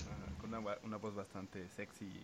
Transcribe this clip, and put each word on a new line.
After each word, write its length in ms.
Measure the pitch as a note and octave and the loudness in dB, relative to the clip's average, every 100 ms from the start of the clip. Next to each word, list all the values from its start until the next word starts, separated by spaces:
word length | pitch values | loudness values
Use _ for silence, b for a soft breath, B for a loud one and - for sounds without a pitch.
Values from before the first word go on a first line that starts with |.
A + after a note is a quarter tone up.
| - - - - | 2 0 0 0
Con 140 | A2 | 2
una, 220 | A2+ G#2 G2+ | 2 2 2
una 120 | A2+ G#2+ | 2 2
voz 180 | G#2+ | 2
bastante 520 | G2+ F#2+ G2 F#2+ G2+ F2+ - | 2 0 -2 -2 -2 -4 -2
sexy 280 | G#2 - G2 F#2 | -4 -2 -4 -4